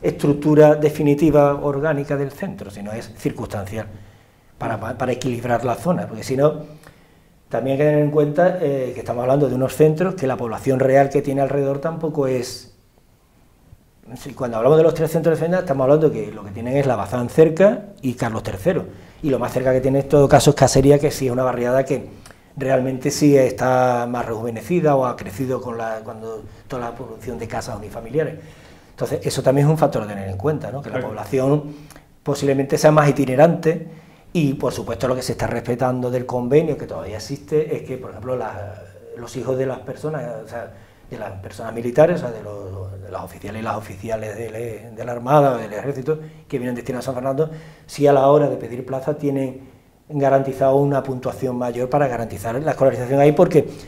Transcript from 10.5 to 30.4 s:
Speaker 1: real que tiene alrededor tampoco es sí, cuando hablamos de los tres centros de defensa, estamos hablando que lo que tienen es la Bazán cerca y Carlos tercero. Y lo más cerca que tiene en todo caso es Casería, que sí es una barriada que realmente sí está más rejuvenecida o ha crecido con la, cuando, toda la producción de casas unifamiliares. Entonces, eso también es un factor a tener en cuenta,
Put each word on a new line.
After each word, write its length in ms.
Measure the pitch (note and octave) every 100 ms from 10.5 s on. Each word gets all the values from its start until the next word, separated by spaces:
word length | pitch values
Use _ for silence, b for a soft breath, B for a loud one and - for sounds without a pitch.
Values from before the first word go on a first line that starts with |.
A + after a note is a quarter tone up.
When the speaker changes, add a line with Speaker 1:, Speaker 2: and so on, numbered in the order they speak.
| G#2+ C3+ C3
Speaker 1:
real 280 | C3 C3+ C3+
que 140 | C#3
tiene 180 | C#3+ C3+
alrededor 360 | C3+ C#3+ C#3 C#3
tampoco 460 | E3 D#3 D#3+ D3+ C3
es 500 | B2+ A#2 - - _ _ _ _ _ _ _ _ _ _ - _ _ A2+
sí, 180 | B2+ D3
cuando 220 | G#2+ B2 A2+
hablamos 200 | B2+ D#3
de 60 |
los 100 | D#3+
tres 160 | D#3+ D#3
centros 260 | E3 E3 D#3
de 40 |
defensa, 160 | E3 F#3
estamos 240 | F3+ C3+
hablando 280 | C3 D3+ D3+
que 180 | A2 G#2
lo 140 | G#2+
que 60 | G2
tienen 240 | G2 A#2+ C#3
es 100 | C#3
la 80 | A2
Bazán 320 | F#2+ B2 A#2+
cerca 580 | - D#3+ D#3+ G3 B3+ - -
y 120 | B2+
Carlos 280 | A#2 A#2 A2
tercero. 400 | A2+ F#2 E3+ D#3+ F#2 B B B
Y 80 | D3+
lo 80 | A#2+
más 140 | A#2
cerca 200 | B2+ B2+
que 80 | C3
tiene 200 | C3 C#3
en 80 | C#3
todo 200 | D3 C#3
caso 220 | C#3 D3
es 60 | -
Casería, 420 | C3 C#3 C#3 C#3+
que 120 | D3
sí 160 | - C3
es 60 |
una 100 | B2
barriada 420 | B2+ A#2+ A#2+ C3
que 240 | C3+ C3 - B B B B -
realmente 540 | C3 C3 B2+ C3 C#3+
sí 260 | - D3 C#3
está 720 | B2+ - B2+ B2+ B2+ A#2+ A#2+
más 160 | B2
rejuvenecida 720 | A#2 A2 A#2 A2 - F3+ D#3
o 120 | C3+ B2
ha 100 | A#2
crecido 440 | G2+ G2 B2+ B2
con 160 | B2 A#2
la, 240 | A2+ A2
cuando, 380 | A2+ A2 A2 A2 - B B
toda 140 | B2+ A#2
la 40 |
producción 440 | A#2 A#2+ A2 A#2+ A2+
de 100 | A2
casas 280 | A#2+ B2 G#2+
unifamiliares. 580 | G#2 A#2 A2+ C#3+ C#3+ - B B B B B
Entonces, 300 | B C3 D#3 C#3+
eso 160 | -
también 240 | C3 C#3 C#3+
es 40 |
un 60 | D#3+
factor 260 | D3 A#2+
a 20 | G#2
tener 220 | G2 F#2+
en 100 |
cuenta, 320 | F#2+